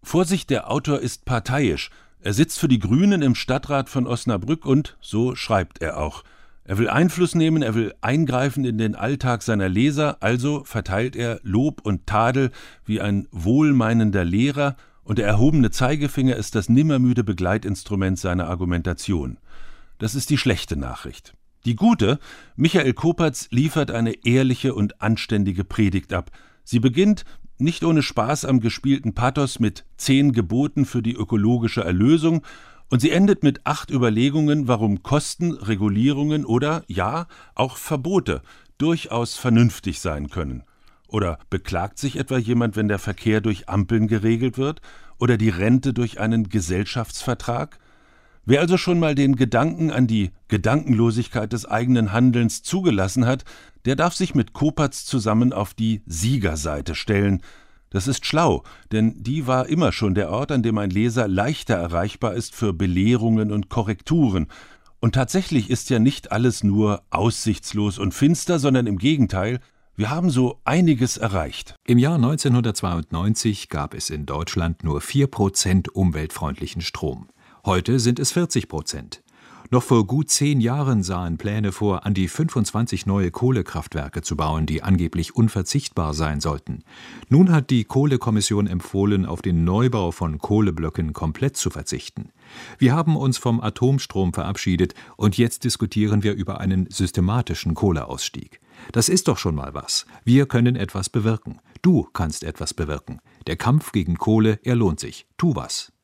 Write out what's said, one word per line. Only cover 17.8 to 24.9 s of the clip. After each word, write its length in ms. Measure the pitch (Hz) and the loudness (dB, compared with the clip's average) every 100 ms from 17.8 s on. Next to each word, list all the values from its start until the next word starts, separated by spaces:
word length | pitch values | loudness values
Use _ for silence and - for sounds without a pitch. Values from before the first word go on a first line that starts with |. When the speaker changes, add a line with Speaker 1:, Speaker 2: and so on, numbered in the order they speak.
| - 101 95 90 | -4 -2 0 -2
Speaker 1:
seiner 280 | 95 90 82 | -2 -2 -4
Argumentation. 920 | 90 90 87 82 82 - 90 67 55 - - - - - - | -4 -2 -2 -2 -6 -2 -4 -4 -10 -16 -14 -14 -14 -20 -8
Das 160 | 110 | -6
ist 160 | 127 - | -4 -2
die 80 | 147 | 0
schlechte 380 | 131 98 - 73 | 0 -2 -2 -6
Nachricht. 580 | 65 62 - - - - _ _ - | -6 -10 -14 -18 -20 -20 _ _ -6
Die 100 | 113 | 2
gute: 440 | 226 233 104 143 - - - - | 2 4 2 0 -4 -20 -20 0
Michael 380 | 160 185 135 | 2 2 2
Kopatz 540 | 123 160 160 165 135 - | 0 0 2 0 -2 -4
liefert 400 | 117 151 156 143 | 0 0 0 -2
eine 340 | 117 113 - | -2 -4 -2
ehrliche 520 | 120 123 131 123 135 113 | 2 2 2 0 -2 0
und 260 | 104 | -2